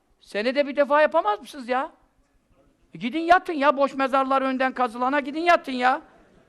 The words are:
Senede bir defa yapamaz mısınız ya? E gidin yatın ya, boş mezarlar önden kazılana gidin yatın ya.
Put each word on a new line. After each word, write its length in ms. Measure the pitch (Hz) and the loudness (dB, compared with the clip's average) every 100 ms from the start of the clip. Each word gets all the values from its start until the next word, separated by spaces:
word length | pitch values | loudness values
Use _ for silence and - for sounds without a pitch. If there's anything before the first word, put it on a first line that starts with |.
| _ _ | _ _
Senede 480 | - 202 226 269 277 | -10 -4 -2 0 0
bir 80 | 294 | 0
defa 260 | 262 294 | 2 4
yapamaz 380 | 302 320 415 415 | 4 2 0 -4
mısınız 300 | 240 294 233 | -8 -16 -4
ya? 220 | 254 320 - _ _ _ _ _ _ _ _ _ | -4 -4 -10 _ _ _ _ _ _ _ _ _
E 40 | 170 | -10
gidin 220 | 220 320 | -6 -4
yatın 340 | 330 370 370 | 2 2 2
ya, 240 | 311 285 277 | 0 0 2
boş 160 | 269 | -2
mezarlar 480 | 269 269 269 262 269 | 0 0 0 2 0
önden 320 | 262 262 262 | 0 0 -2
kazılana 460 | 247 247 233 247 294 | 0 -4 -2 -2 0
gidin 220 | 269 302 | -2 -2
yatın 300 | 349 330 302 | 2 2 2
ya. 300 | 254 247 294 - - _ _ | 0 0 0 -4 -20 _ _